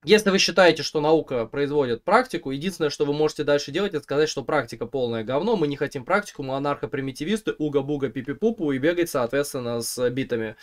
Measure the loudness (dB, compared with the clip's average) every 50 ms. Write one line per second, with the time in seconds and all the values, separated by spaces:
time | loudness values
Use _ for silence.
0 | 2 4 4 4 6 4 2 2 2 2 4 6 8 8 6 4 0 -2 -2 0
1 | 4 4 4 4 4 0 -2 -2 -2 -2 -2 -2 -2 2 2 2 2 2 0 -2
2 | 0 4 4 4 4 2 -2 -6 -6 -6 -6 -4 -4 -4 -2 0 -2 -2 0 0
3 | 0 0 2 2 0 0 0 0 0 2 2 2 0 -2 -2 -2 -2 -2 -2 -4
4 | -6 -2 0 0 0 0 0 -4 -4 0 0 0 0 -2 -6 -10 -8 -6 -2 -2
5 | -2 -2 -2 -4 -4 -2 -2 0 0 0 0 2 0 -2 0 -2 -4 -4 -4 -8
6 | -2 0 0 0 0 -4 -8 -8 -6 -4 -4 -2 -2 -2 -2 -4 -4 -6 -6 -6
7 | -6 -6 -8 -8 -4 -4 -4 -2 -2 -4 -4 -2 -4 0 0 0 0 0 -2 -2
8 | -2 -4 -4 -6 -6 -6 -6 -2 -2 -2 -2 0 -2 -2 -2 2 2 2 2 2
9 | 0 0 0 -2 -2 0 0 -2 -2 -2 -4 -6 -4 -4 -4 -4 -4 -6 -4 -2
10 | -2 0 0 -2 -2 -2 -2 -2 -2 -4 -8 -12